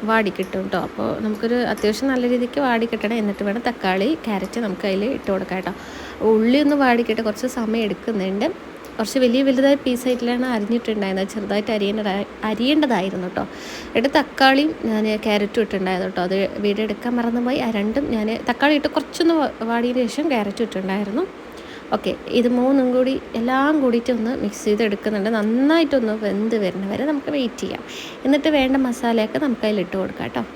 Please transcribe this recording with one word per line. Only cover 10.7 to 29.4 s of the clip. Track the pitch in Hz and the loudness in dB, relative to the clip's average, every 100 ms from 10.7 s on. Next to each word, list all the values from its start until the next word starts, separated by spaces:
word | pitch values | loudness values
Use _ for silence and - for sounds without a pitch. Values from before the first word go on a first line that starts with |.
| 233 233 214 190 190 196 | -2 0 -2 0 0 -2
ചെറുതായിട്ട് | 220 202 202 214 214 | -4 -2 -2 0 0
അരിയേണ്ടതായി, | 202 208 208 190 202 - 220 | 0 0 -2 -2 -4 -6 -4
അരിയേണ്ടതായിരുന്നു | 214 247 311 294 220 190 185 180 | 0 2 4 4 2 0 -4 -6
കേട്ടോ. | - 190 - - - - | -6 -8 -10 -14 -14 -4
എന്നിട്ട് | - 247 302 | 0 2 2
തക്കാളിയും | 277 - 269 269 302 320 226 | 0 4 4 6 2 0 -2
ഞാൻ | 214 214 214 220 | 0 0 0 2
ക്യാരറ്റും | 208 202 233 | 2 2 0
ഇട്ടിട്ടുണ്ടായിരുന്നു | 208 196 185 185 190 | 0 0 0 0 -2
കേട്ടോ. | 190 180 | -2 0
അത് | 190 196 - | 0 0 0
വീഡിയോ | 208 202 214 | -2 0 -2
എടുക്കാൻ | 208 240 240 | -4 -2 0
മറന്നുപോയി. | 233 233 240 277 254 | 0 0 0 0 0
ആ | 220 | 0
രണ്ടും | 208 233 294 233 | 0 0 0 0
ഞാൻ | 214 226 - | 0 -2 -4
തക്കാളി | 233 277 302 | 0 2 2
ഇട്ട് | 294 311 | 2 -2
കുറച്ചൊന്ന് | 285 - 330 330 | -4 0 2 4
വാ-, | 285 - 226 | 0 -2 -2
വാടിയതിന് | 233 240 247 240 | 0 0 0 0
ശേഷം | - 320 | 0 0
ക്യാരറ്റ് | 254 202 202 226 | 0 -2 -2 -4
ഇട്ടിട്ടുണ്ടായിരുന്നു. | 185 190 190 196 220 381 - - - - - - - | -2 -2 -2 -2 -2 -4 -6 -16 -16 -16 -16 -4 -2
ഓക്കെ, | - - - - | -2 -4 0 2
ഇത് | 240 247 | 4 4
മൂന്നും | 254 277 254 247 | 4 4 4 4
കൂടി | 262 269 - 233 | 2 0 -4 -4
എല്ലാം | 233 262 277 311 | 0 2 4 4
കൂടിയിട്ട് | 262 233 233 240 | 4 2 2 -2
ഒന്ന് | 220 262 | 0 -2
മിക്സ് | 202 - - | -4 -2 0
ചെയ്ത് | 208 226 | 2 2
എടുക്കുന്നുണ്ട്. | 202 - 214 196 226 | 0 -2 -2 0 0
നന്നായിട്ടൊന്ന് | 208 233 277 320 311 277 220 214 214 | 2 2 4 4 4 2 2 0 -2
വെന്ത് | 196 220 226 | 0 0 0
വരുന്ന | 196 175 196 | 0 -2 -4
വരെ | 208 277 | -2 -2
നമുക്ക് | 294 277 294 | -2 -2 -2
വെയിറ്റ് | 240 - | -2 -4
ചെയ്യാം. | 190 - - - - - 262 | -8 -8 -10 -14 -14 -6 2
എന്നിട്ട് | 285 302 302 | 4 4 4
വേണ്ട | 262 269 262 | 4 2 2
മസാലയൊക്കെ | 233 233 226 220 262 | 0 0 2 2 0